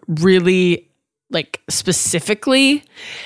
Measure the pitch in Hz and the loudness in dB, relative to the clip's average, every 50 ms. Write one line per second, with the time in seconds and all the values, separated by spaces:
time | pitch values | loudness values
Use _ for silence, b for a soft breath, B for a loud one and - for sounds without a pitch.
0 | - - 160 151 170 190 185 185 170 180 185 185 180 175 170 - - _ _ _ | -4 -6 -4 0 2 4 4 4 4 2 2 2 2 2 0 -2 -4 _ _ _
1 | _ _ _ _ _ - - 160 151 - - - - - - - - 190 - - | _ _ _ _ _ -8 -6 -6 -6 -8 -12 -16 -10 -8 -8 -6 -2 -2 -2 -2
2 | - - - 160 - - 214 208 - 277 262 269 269 269 294 294 - B B B | -2 -2 -4 -4 -2 -4 -4 -4 0 0 2 4 4 2 2 0 -4 B B B
3 | B B B B B | B B B B B